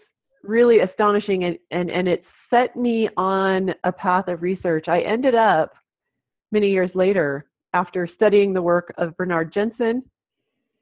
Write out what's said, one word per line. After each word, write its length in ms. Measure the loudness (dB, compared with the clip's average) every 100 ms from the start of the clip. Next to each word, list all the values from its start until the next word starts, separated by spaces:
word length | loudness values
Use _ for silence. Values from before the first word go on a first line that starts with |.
| _ _ _ _
really 380 | -2 2 6 6
astonishing, 640 | 4 0 0 0 0 -2
and, 140 | -2 -6 -6
and, 200 | -6 -4
and 180 | -2 -2
it 160 | -2 _ _ -2
set 260 | 0 0
me 360 | -2 -2 0 -2 -2
on 560 | -2 0 0 0 -2 -4
a 80 | -4
path 360 | -4 -2 -2 -2
of 120 | -4
research. 480 | -4 -4 -2 -2 0
I 120 | -2
ended 340 | 0 -2 0
up 380 | 2 4 2 0 _ _ _ _ _ _ _ -6
many 180 | -2 0
years 200 | 0 -2
later, 520 | 0 0 0 -2 -4 -10 _ _
after 340 | -4 -4 -4 -6 0
studying 380 | 2 4 2
the 80 | 0
work 320 | 0 0 -2 -6
of 200 | -6 -4
Bernard 340 | -4 -2 -2
Jensen, 500 | -4 -4 -2 -4 -4 -8 _ _ _ _ _ _ _